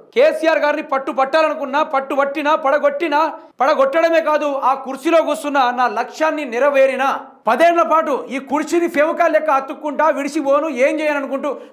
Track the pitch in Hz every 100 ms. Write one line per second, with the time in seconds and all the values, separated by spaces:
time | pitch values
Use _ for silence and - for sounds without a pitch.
0 | - 226 311 - 320 302 294 294 302 269
1 | 294 254 269 320 311 294 269 285 302 269
2 | 269 277 277 302 294 302 277 294 277 285
3 | 330 294 311 - - - 269 269 269 330
4 | 330 330 294 302 294 269 247 269 254 269
5 | 330 330 285 294 294 277 247 247 240 214
6 | 254 - 311 302 269 233 285 269 269 254
7 | 269 180 - - 214 247 339 339 320 320
8 | 320 226 - 262 180 294 302 339 339 285
9 | 311 - 339 311 311 269 269 - 302 269
10 | 311 269 285 311 269 285 320 240 285 311
11 | 302 285 262 269 294 - -